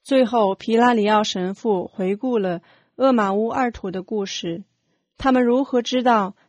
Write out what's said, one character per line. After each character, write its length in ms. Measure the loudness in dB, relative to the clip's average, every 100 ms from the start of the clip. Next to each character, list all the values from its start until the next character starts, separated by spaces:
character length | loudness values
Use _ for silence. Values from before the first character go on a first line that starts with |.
最 200 | -2 2
后， 300 | 2 2 0
皮 220 | 0 0 2
拉 180 | 4
里 160 | 2 2
奥 140 | 2
神 300 | 0 -4 -6
父 360 | -4 -2 -2 -2
回 220 | -6 -4
顾 240 | -4 -2 -2
了 220 | -2 -6 _ _ _
厄 180 | 0 2
玛 220 | 2 2
乌 140 | 0 -2
二 240 | -2 -4
徒 180 | -4 -10
的 140 | -8
故 200 | -6 -6
事， 380 | -6 -8 -8 -8 -10 _ _ _ _ -6
他 140 | 0
们 100 | 2
如 220 | 4 2
何 180 | 2 -2
知 220 | 0 0
道 320 | 2 2 0 -8